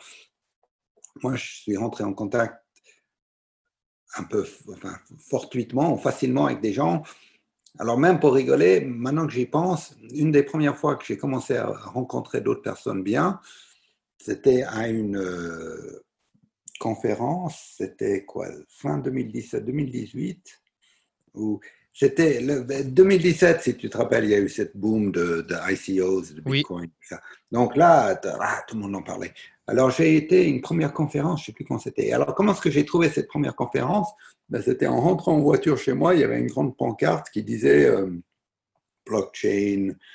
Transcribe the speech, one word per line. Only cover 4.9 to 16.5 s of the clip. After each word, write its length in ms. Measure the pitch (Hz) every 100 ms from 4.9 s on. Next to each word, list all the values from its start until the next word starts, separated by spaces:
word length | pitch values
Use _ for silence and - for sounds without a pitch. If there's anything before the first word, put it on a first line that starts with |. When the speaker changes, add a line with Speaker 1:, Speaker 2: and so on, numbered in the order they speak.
| - _ - -
Speaker 1:
fortuitement 640 | 131 - 127 113 127 165
ou 40 | 143
facilement 480 | 135 - 131 131 139
avec 160 | 120
des 100 | 107
gens. 320 | 120 160 170 - - _ _ _ _ _ -
Alors, 220 | 113 120
même 200 | 170 160
pour 140 | 151 131
rigoler, 440 | 131 135 175 185
maintenant 460 | 135 117 127 156 160
que 60 |
j'y 120 | 120 120
pense, 500 | 151 180 156 - - 113
une 180 | 147 156
des 120 | 147
premières 340 | 143 156 147 -
fois 180 | 147 139
que 100 | -
j'ai 120 | -
commencé 400 | 139 131 - 120
à 100 | 107
rencontrer 720 | 104 101 123 123 123 123 120
d'autres 220 | 110 120
personnes 420 | 110 - 117 98
bien, 380 | 95 127 180 196 - - - _ _ _ _ _
c'était 460 | - 98 139 127
à 240 | 131 113 113
une, 300 | 113 107 98
euh, 880 | 92 87 85 82 80 78 - - _ _ _ _ _